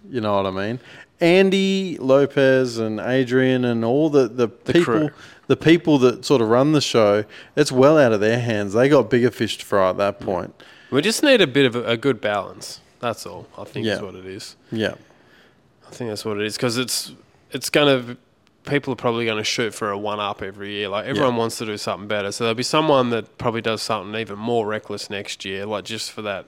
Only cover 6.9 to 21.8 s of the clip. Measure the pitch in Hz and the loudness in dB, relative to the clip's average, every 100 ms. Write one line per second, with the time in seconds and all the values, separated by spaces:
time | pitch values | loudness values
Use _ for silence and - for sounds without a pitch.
6.9 | 120 104 104 104 - - - 147 131 135 | 2 4 4 0 -12 -10 -2 0 4 6
7.9 | 156 131 107 107 117 120 107 101 104 135 | 6 4 4 2 0 0 -2 -2 2 4
8.9 | 143 117 123 120 - 107 - - 101 92 | 4 4 2 2 0 -6 -6 -2 2 2
9.9 | 92 101 101 104 90 98 - - - - | 2 -2 -2 -6 -6 -6 -14 -20 -20 -4
10.9 | 127 175 226 302 240 165 131 135 117 110 | 0 0 0 4 4 4 4 2 2 -2
11.9 | 117 139 117 104 104 92 95 - - _ | 0 0 0 -2 -2 -4 -12 -16 -18 _
12.9 | _ 120 104 92 90 113 - 101 104 110 | _ -8 -8 -12 -16 -18 -18 -12 -6 -4
13.9 | 101 98 92 92 98 - - _ 113 104 | -4 -6 -14 -16 -14 -16 -20 _ -4 -4
14.9 | - _ _ _ _ _ _ _ _ _ | -4 _ _ _ _ _ _ _ _ _
15.9 | - 120 104 110 104 104 101 127 113 123 | -12 -10 -8 -6 -4 -6 -4 -4 -2 -4
16.9 | - - - _ _ _ 139 - 156 147 | -6 -8 -16 _ _ _ -12 -2 2 4
17.9 | 131 117 123 _ _ _ _ - 143 139 | 2 -2 -16 _ _ _ _ -4 -4 -4
18.9 | 123 127 117 117 107 107 - 113 - 110 | -4 -2 -2 -2 -2 -4 -2 -4 -4 -6
19.9 | 101 104 104 104 104 98 101 101 104 101 | -4 -6 -4 -6 -6 -12 -12 -10 -8 -6
20.9 | 101 104 117 135 120 113 - 113 104 | -6 -4 -2 -2 0 -4 -6 -8 -8